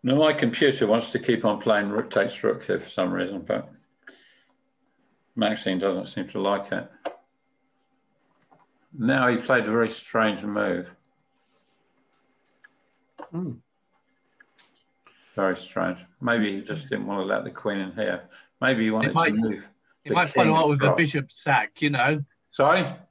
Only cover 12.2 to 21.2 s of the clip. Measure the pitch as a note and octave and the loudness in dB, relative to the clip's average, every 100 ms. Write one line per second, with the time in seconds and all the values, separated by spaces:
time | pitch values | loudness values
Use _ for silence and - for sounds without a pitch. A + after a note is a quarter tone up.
12.2 | _ _ _ _ _ _ _ _ _ - | _ _ _ _ _ _ _ _ _ -20
13.2 | - E3 F3 A#2 _ _ _ _ _ _ | -12 -8 -8 -10 _ _ _ _ _ _
14.2 | _ _ _ _ _ _ _ _ - _ | _ _ _ _ _ _ _ _ -20 _
15.2 | _ - F#2+ F#2 - G2 F2+ F2+ - _ | _ -2 -2 -2 -6 -4 -4 -4 -14 _
16.2 | A#2+ A#2 G#2 G2 G#2 G#2 C#3+ G#2 G#2 G2+ | -2 0 0 -4 -8 -10 -6 -6 -4 -6
17.2 | F#2+ G#2 - - G#2+ G2+ F#2+ E2+ G#2 F2+ | -2 -4 -4 -6 -6 -4 -6 -6 -4 -6
18.2 | - - _ _ C3 A#2+ A2 A2 - D#3+ | -10 -20 _ _ 0 2 2 2 0 0
19.2 | E3 G#2+ A2 G2 - _ _ _ - F3 | 2 0 -2 -4 -12 _ _ _ -2 0
20.2 | D#3 - D#3+ D#3+ D3+ C#3+ C#3 - D#3 D3 | 2 4 4 4 4 4 4 4 2 0